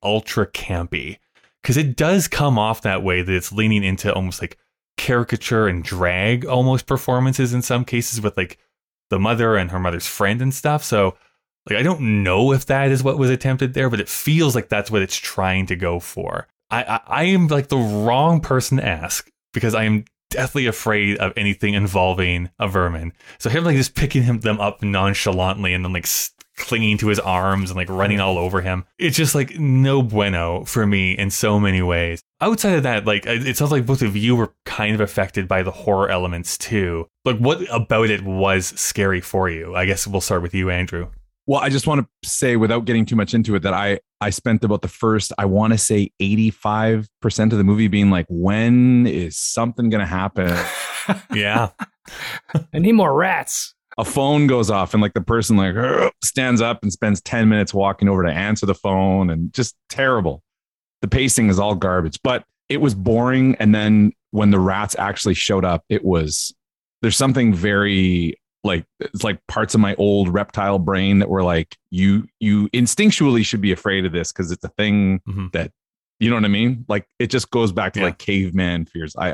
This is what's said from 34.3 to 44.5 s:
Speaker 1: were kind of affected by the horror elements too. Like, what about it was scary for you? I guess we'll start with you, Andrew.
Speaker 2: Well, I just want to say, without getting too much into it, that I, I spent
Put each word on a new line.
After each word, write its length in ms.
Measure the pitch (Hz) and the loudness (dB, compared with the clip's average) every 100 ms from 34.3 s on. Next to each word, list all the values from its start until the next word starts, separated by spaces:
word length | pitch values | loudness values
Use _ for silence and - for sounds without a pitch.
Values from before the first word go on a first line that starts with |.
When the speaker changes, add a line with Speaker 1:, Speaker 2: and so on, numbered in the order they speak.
| 123 | 2
Speaker 1:
were 180 | 107 _ - | 0 _ -12
kind 300 | - 107 107 | -4 -2 0
of 60 | |
affected 460 | 104 - 95 - 90 | 0 -2 -4 -4 -2
by 140 | 95 | -2
the 80 | 92 | -2
horror 380 | - - 95 98 | -4 -2 0 2
elements 480 | 92 90 85 85 - | 0 -2 -6 -8 -10
too. 500 | - 107 90 85 82 _ 131 | -4 -2 -2 -4 -8 _ -4
Like, 120 | 113 | 0
what 240 | 123 170 185 | 0 0 -2
about 360 | 117 110 110 110 | -4 0 2 2
it 140 | 101 | 0
was 440 | 98 95 98 95 92 - | -2 -2 0 0 -2 -6
scary 420 | - - 98 92 | -6 -2 0 -2
for 280 | - 95 92 | -2 -2 -2
you? 260 | 80 85 90 | -4 -8 -4
I 100 | 95 | -2
guess 200 | 95 104 | -2 -4
we'll 120 | 98 | -4
start 200 | - 92 | -2 -4
with 120 | 87 92 | -2 -4
you, 140 | 92 | -2
Andrew. 380 | 87 92 85 87 - _ _ - | -2 -4 -6 -10 -14 _ _ -2
Speaker 2:
Well, 120 | 139 | 0
I 80 | 139 | 0
just 180 | 135 160 | -2 0
want 140 | 143 - _ | -2 -2 _
to 60 | - | -8
say, 260 | - 131 117 | -2 0 2
without 300 | 110 117 113 | 2 0 0
getting 200 | 113 107 | 0 2
too 100 | 113 | 0
much 160 | 101 | 0
into 220 | 117 110 101 | 0 0 0
it, 60 | |
that 100 | 95 | 0
I, 260 | 92 101 101 _ - | -2 -2 -2 _ -6
I 80 | 104 | -6
spent 340 | - 120 | -4 0